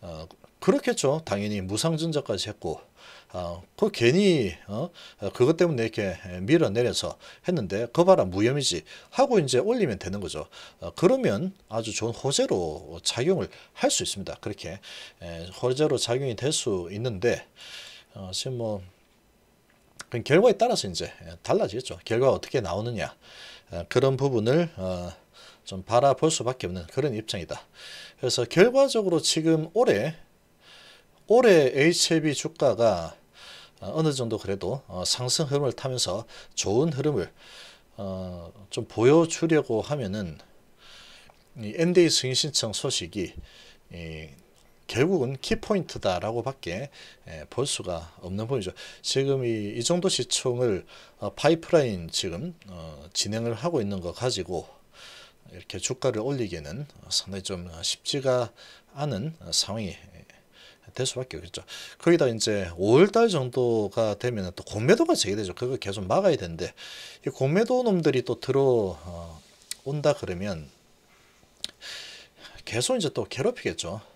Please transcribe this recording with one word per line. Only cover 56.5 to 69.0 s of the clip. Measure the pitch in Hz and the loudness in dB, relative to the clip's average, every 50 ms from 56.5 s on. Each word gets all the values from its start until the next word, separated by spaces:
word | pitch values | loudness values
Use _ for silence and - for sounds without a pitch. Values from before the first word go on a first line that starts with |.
| 85 82 76 71 78 113 147 143 - - - | -4 -8 -10 -10 -10 -10 -10 -12 -14 -20 -12
어, | - | -4
상당히 | - - - - 95 98 92 | -4 -4 -4 -4 -10 -10 -8
좀, | - 101 90 87 90 85 | -6 -8 -8 -8 -12 -14
어, | 82 87 | -8 -6
쉽지가 | - - - _ - - 143 131 131 127 127 120 117 - _ - - - - _ _ _ | -6 -6 -6 _ -6 -4 -2 0 2 2 2 0 -2 -6 _ -20 -20 -20 -20 _ _ _
않은, | 135 143 151 127 95 110 156 160 - | -6 -4 -4 -4 -4 -4 -6 -8 -10
어, | - 87 82 | -12 -4 -2
상황이 | - - - 101 113 110 92 - - - - - - - _ - - _ _ _ - - - - _ _ - - | -2 -2 -2 -4 -6 -6 -8 -8 -10 -16 -20 -20 -20 -20 _ -20 -20 _ _ _ -20 -20 -20 -20 _ _ -20 -6
될 | - 127 | -4 -4
수밖에 | 131 - 127 131 - - | -4 -4 -6 -8 -8 -10
없겠죠. | 78 - 90 _ - - - - - - - - _ | -14 -14 -12 _ -12 -12 -12 -16 -16 -16 -18 -18 _
거기다 | - 170 175 165 156 127 | 4 4 6 6 6 4
이제 | 113 110 - 117 107 101 95 87 85 | 2 0 0 0 0 0 -2 -4 -4
오월 | 82 95 101 113 139 180 208 | -2 4 6 8 8 8 8
달 | 196 226 233 233 | 6 4 4 4
정도가 | 190 151 131 127 120 135 123 120 117 110 104 98 - - 117 107 101 | 2 0 -2 -2 0 0 2 2 2 2 0 0 0 0 0 0 0
되면은 | - - 127 120 107 95 90 90 | -2 -2 -4 -2 -2 -6 -6 -8
또 | - - | -12 -14
공매도가 | - - 110 110 131 196 240 330 320 349 | -8 -6 -2 4 4 4 4 6 2 2
재개되죠. | - - 98 98 107 107 92 85 | 0 2 -2 -2 -2 -4 -6 -6
그거 | - - 123 135 | -6 -4 -4 -4
계속 | 120 - 101 98 107 98 | -4 -6 -6 -6 -6 -2
막아야 | 92 113 165 196 196 160 | 0 0 2 4 4 2
되는데, | - 98 87 82 82 90 82 - - - - - - - - - - _ | 2 -2 -6 -6 -6 -8 -8 -8 -12 -18 -18 -16 -16 -18 -18 -20 -10 _
이 | - | -8
공매도 | - - 135 135 151 185 233 233 254 247 254 | -4 0 0 2 4 2 2 2 2 2 2
놈들이 | 233 202 180 160 156 131 120 120 | 2 2 4 4 2 2 2 0
또 | - 120 - | -2 -6 -6
들어, | - - 131 139 139 135 127 117 107 95 87 - | -4 0 2 2 4 4 4 4 2 0 -2 -6